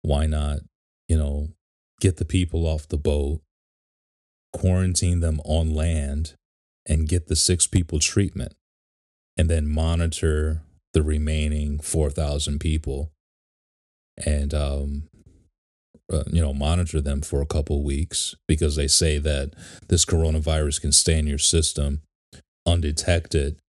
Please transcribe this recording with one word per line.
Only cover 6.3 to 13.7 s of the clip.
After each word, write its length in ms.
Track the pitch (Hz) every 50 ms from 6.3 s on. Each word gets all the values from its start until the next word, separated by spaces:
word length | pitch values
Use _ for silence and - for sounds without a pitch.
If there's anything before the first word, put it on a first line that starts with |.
| - _ _ _ _ _ _ _ _ _ _
and 220 | - 82 78 78 76
get 200 | 90 87 82 -
the 80 | 80
six 300 | - - - 90 82 -
people 320 | - - 92 87 - - 76
treatment, 540 | - - - 101 101 87 - - - - - _ _ _ _ _ _ _ _ _ _ _ _ _ _ _ _
and 120 | - 87 82
then 200 | 85 80 76 76
monitor 880 | 76 76 80 82 85 85 85 82 80 - - 80 76 76 76 78 78 78 - _ _ _ _ _
the 100 | - 80
remaining 760 | 76 76 76 76 76 76 78 78 76 76 76 76 73 73 73 76
four 320 | - - - 80 76 71
thousand 480 | 71 - 78 73 73 73 - - 71 73
people 520 | - 80 78 78 73 - - 69 73 76 _ _ _ _ _ _ _ _ _ _ _ _